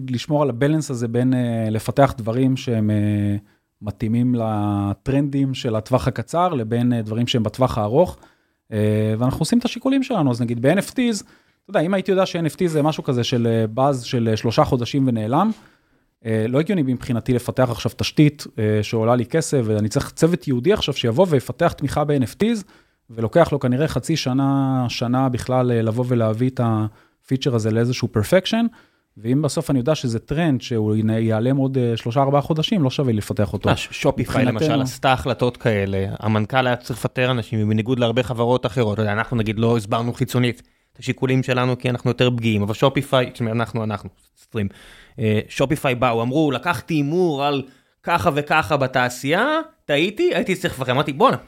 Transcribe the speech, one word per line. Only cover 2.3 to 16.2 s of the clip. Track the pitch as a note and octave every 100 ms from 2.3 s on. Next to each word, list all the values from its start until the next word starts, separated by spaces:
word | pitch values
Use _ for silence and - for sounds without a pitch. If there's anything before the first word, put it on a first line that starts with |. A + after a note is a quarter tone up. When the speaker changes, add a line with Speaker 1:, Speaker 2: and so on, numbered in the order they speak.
| A#2+ C3 C3
Speaker 1:
שהם, | - A2+ G#2+
אה, | G#2+ G#2 G#2 G2+ G2+ - _ _ _
מתאימים | G#2 - A2 A#2 B2 B2
לטרנדים | A2 G#2+ G#2 G2+ G2+ G2 - C3+ C#3+ C#3 C3+
של | B2 B2+ A2
הטווח | - C3 C3+
הקצר, | A2 - E3 F3+
לבין, | D3 A2 A#2 B2
אה, | A#2
דברים | G#2+ A2 A#2+
שהם | B2
בטווח | G#2+ - B2+ -
הארוך. | G#2 C3+ F3+ - - _ _ _ _
אה, | A2 G#2+ G#2+ G#2+ A2
ואנחנו | B2+ A#2+
עושים | D#3+ A#3+
את | A#3
השיקולים | A#3 C4+ C4+
שלנו. | B3+ A3 C#3
אז | A#2
נגיד | A#2+ A#2
ב-N | C3 F#3+
F | -
Ts, | - A#3+ G#3
אתה | - _ _ _ -
יודע, | G3
אם | D#3+
הייתי | G3 F#3
יודע | F#3 F#3
ש-N | E3+ D#3+
F | -
T | F3+
זה | D#3
משהו | D3+ D3+
כזה | D#3+ B2
של, | A2+ A#2+ A#2
אה, | A2+ A2
באז | A2+ C#3 C3
של, | A2+ B2 A2+
אה, | A2
שלושה | A#2 D#3
חודשים | D3 B2+ A#2+ C#3+ C3+
ונעלם, | A2+ G#2+ D3 G#3+ G#3+ - _ _ _ _ _